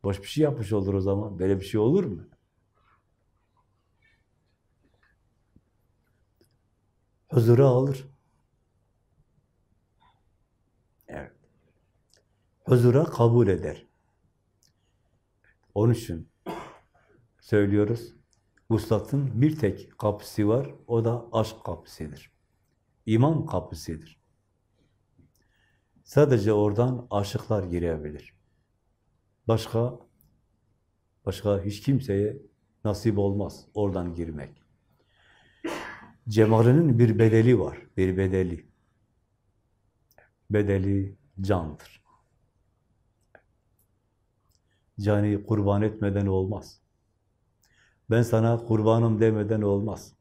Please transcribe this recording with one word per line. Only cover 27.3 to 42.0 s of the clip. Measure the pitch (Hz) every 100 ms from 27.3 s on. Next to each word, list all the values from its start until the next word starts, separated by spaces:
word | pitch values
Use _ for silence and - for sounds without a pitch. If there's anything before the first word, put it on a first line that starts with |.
| 110 - 107
girebilir. | 92 87 85 78 76 73 - _ _ _ _ _ _ _ _ _ _ _ -
Başka, | 113 - 113 120 - - _ _ _ _ _ _ _ _ _ _ _ -
başka | 95 104 101
hiç | 98 98
kimseye | - 135 - 98 104 - - _ _ _
nasip | 107 95 117 101
olmaz | 101 98 92 - -
oradan | 107 101 90 87
girmek. | 85 85 76 65 - _ _ _ _ _ _ _ _ _ _ - - - - - _ -
Cemalinin | 107 107 110 117 139 165 113
bir | 117 104
bedeli | 113 110 117 117
var, | 80 - - -
bir | 95 92
bedeli. | 95 95 92 85 - _ _ _ _ _ _ _ _ _ _ _ _ _ _ _ _ _ _
Bedeli | 104 101 98 98 98 95 - _ 95
candır. | 95 95 78 76 - -